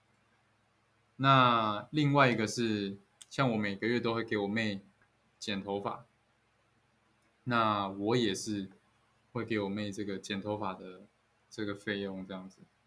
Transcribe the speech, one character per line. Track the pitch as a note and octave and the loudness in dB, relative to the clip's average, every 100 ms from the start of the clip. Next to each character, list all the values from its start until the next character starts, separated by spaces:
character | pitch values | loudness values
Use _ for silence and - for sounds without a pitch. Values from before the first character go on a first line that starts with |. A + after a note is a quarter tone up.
| _ _ _ _ _ _ _ _ _ _ _ - | _ _ _ _ _ _ _ _ _ _ _ 0
那 | C3+ C3+ B2 A#2 A2 G#2 - | 6 8 8 6 2 0 -2
另 | D3+ D3 | 0 4
外 | C#3 C3 | 6 6
一 | A2 | 4
个 | G#2+ | 0
是， | - A#2 G#2 G2 G2 _ - - | 0 0 0 -2 -6 _ -20 -8
像 | - C3+ | 0 0
我 | A2 | 2
每 | G#2 G2 | -2 -2
个 | A2 | -2
月 | A#2+ | 0
都 | A#2 | 0
会 | A2+ | -2
给 | A2 G#2+ | -2 -2
我 | G2+ | -2
妹 | A2 A2 G2 - _ _ _ _ _ | -2 -2 -4 -10 _ _ _ _ _
剪 | - G2+ | -8 -6
头 | F#2+ G2+ | -4 -4
发， | G#2 - - _ _ _ _ _ _ _ _ _ _ _ _ _ - | -4 -8 -14 _ _ _ _ _ _ _ _ _ _ _ _ _ -2
那 | A#2+ A2 G#2 G2 | 2 2 2 -2
我 | G2 G#2 B2 | -2 0 2
也 | A2 F#2+ | 2 0
是 | A2+ G#2 F#2+ - _ _ _ _ _ | -4 -6 -6 -12 _ _ _ _ _
会 | A#2+ | -8
给 | A2 A2 | -4 -2
我 | G2 | -2
妹 | G2+ G#2 | -4 -6
这 | G2 G2+ | -6 -6
个 | F#2+ | -8
剪 | - G2+ | -6 -6
头 | G#2 G#2 | -4 -4
发 | G2+ F#2+ | -6 -8
的 | F#2 F#2 G2+ _ _ _ _ | -12 -18 -20 _ _ _ _
这 | - G#2 | -8 -6
个 | |
费 | G2 - G2+ | -6 -4 -4
用 | G2 F#2+ F#2 | -4 -8 -10
这 | F#2+ | -12
样 | F#2+ | -14
子。 | - - _ | -20 -20 _